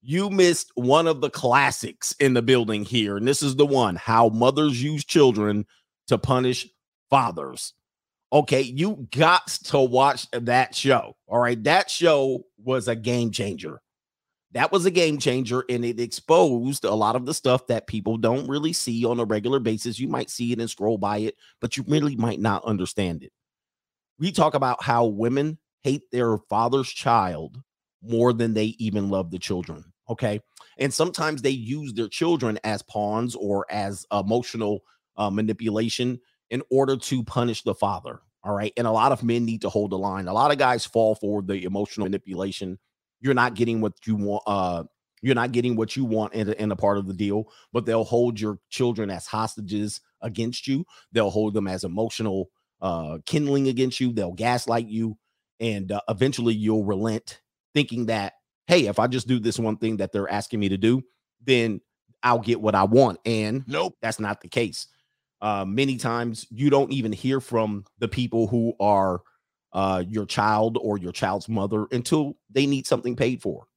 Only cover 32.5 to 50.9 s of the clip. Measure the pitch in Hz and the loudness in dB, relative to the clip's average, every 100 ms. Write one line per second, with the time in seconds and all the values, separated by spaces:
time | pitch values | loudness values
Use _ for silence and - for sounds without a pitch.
32.5 | 104 110 101 - 104 104 107 120 123 101 | -2 -2 -4 -4 -4 -2 -2 -2 -4 -2
33.5 | 101 - 104 101 98 - 104 98 117 120 | -2 -2 -4 -4 -6 -4 -2 2 0 0
34.5 | 117 107 104 _ _ _ - 104 101 110 | -4 -2 -4 _ _ _ -4 -2 0 -2
35.5 | 107 110 107 113 - 123 123 _ _ _ | -2 -2 -2 -2 -2 -4 -6 _ _ _
36.5 | 120 - 131 135 135 - 131 113 127 120 | -8 0 2 2 0 -2 -4 -2 0 0
37.5 | 107 - - 101 92 - - _ _ 95 | 0 -4 -2 -2 -2 -10 -18 _ _ -4
38.5 | 101 104 - 120 110 127 131 117 120 117 | -2 -2 -2 0 4 4 2 0 0 0
39.5 | 113 104 104 104 95 98 95 90 104 143 | -2 -2 -2 -2 -2 -4 -4 -2 2 2
40.5 | 147 131 120 - 113 110 107 104 104 95 | 4 2 2 0 2 2 2 -2 -2 -2
41.5 | 98 92 101 101 - 98 98 - 90 98 | -4 -4 -4 -4 -4 -4 -4 -6 -6 -6
42.5 | - 95 95 _ _ _ _ 131 123 123 | -6 -10 -10 _ _ _ _ 0 4 2
43.5 | 104 117 113 107 - - 107 101 101 - | 2 0 0 -2 -4 -4 -2 -2 -4 -2
44.5 | 101 92 87 - _ _ _ 120 120 123 | -2 -2 -4 -8 _ _ _ -2 0 0
45.5 | 120 123 110 110 135 127 110 107 110 104 | 0 0 0 -2 -2 -2 -2 -2 -4 -4
46.5 | 107 107 92 101 101 95 92 101 101 110 | -2 -4 0 0 0 -4 -4 -2 -2 -4
47.5 | _ _ 123 117 113 110 120 120 110 107 | _ _ -4 0 0 2 2 2 0 -6
48.5 | 98 _ - 123 110 101 90 - 107 110 | -6 _ -2 -2 0 -4 -6 -6 -4 -4
49.5 | - 101 104 104 - _ _ 120 113 117 | -6 -6 -4 -4 -8 _ _ -10 -6 -6
50.5 | 120 - 135 175 | -6 -4 -4 -4